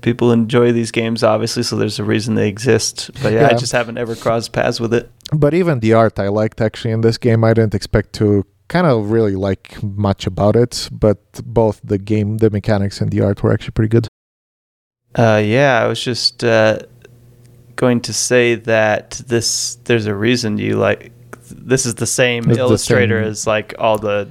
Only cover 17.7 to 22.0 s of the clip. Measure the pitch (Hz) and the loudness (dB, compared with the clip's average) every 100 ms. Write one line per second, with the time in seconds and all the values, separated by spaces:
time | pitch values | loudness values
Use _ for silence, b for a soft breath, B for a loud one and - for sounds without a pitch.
17.7 | - 127 120 - 107 - 123 120 117 113 | -2 0 0 -2 -6 0 2 2 0 0
18.7 | 113 110 104 - - - 117 117 - - | 2 2 0 -4 -16 -4 -2 -2 -4 -6
19.7 | - - 120 107 101 110 123 117 104 104 | -10 -2 0 0 -2 0 0 -2 -4 -2
20.7 | 107 107 104 - - - - - - - | 0 0 -2 -8 -20 -20 -20 -20 -20 -2
21.7 | 131 123 110 | -2 -2 -4